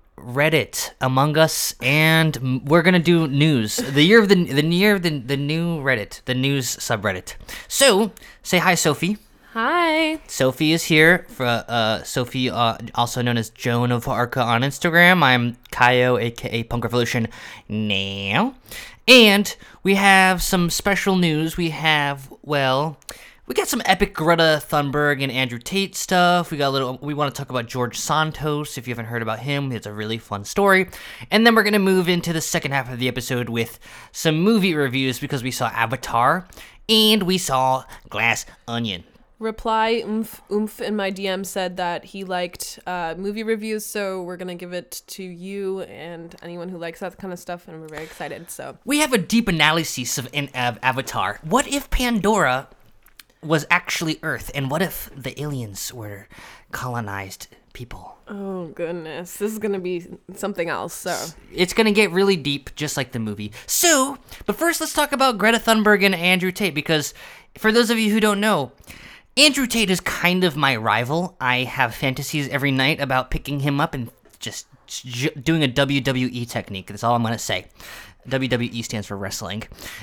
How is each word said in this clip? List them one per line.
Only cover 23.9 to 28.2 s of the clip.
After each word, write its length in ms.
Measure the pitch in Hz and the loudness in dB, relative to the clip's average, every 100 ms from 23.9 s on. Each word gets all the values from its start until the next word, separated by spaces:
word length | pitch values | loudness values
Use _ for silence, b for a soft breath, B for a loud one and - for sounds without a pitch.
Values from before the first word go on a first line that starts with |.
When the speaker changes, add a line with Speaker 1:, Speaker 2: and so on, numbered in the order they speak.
| 185 196 | 2 2
Speaker 1:
Greta 500 | - 160 170 160 151 | 0 2 4 4 2
Thunberg 600 | - 151 143 143 147 143 | 0 -2 0 0 2 0
and 100 | 139 | -2
Andrew 260 | 123 131 120 | -2 -2 -4
Tate 380 | - 190 196 - | -4 -2 -2 -6
stuff. 540 | - 185 175 175 170 | 0 4 4 4 0
We 80 | 151 | -2
got 100 | 139 | 0
a 20 | |
little, 280 | 135 127 131 | 0 -2 -4
we 140 | 143 | -6
wanna 160 | 147 143 | -2 -2
talk 180 | - 135 | -4 -6
about 200 | 127 117 | -6 -4
George 300 | 127 123 - | -4 -4 -4
Santos. 760 | - 151 | -2 0